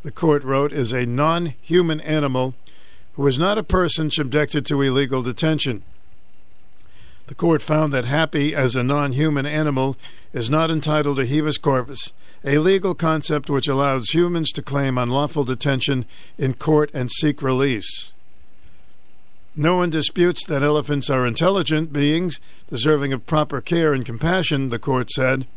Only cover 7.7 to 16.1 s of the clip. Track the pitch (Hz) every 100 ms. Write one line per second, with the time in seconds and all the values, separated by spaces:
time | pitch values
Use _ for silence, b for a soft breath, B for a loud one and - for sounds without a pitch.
7.7 | 156 156 135 120 147 160 151 147 151 127
8.7 | 131 127 147 143 131 156 143 143 151 151
9.7 | 135 135 131 B B B 127 113 156 160
10.7 | 160 151 151 143 135 123 147 151 - 147
11.7 | 131 120 135 - - b b 139 147 170
12.7 | 196 185 170 160 160 - 151 - 139 143
13.7 | 135 143 135 113 160 175 170 156 - -
14.7 | 143 135 127 120 131 143 151 123 127 143
15.7 | 131 151 131 117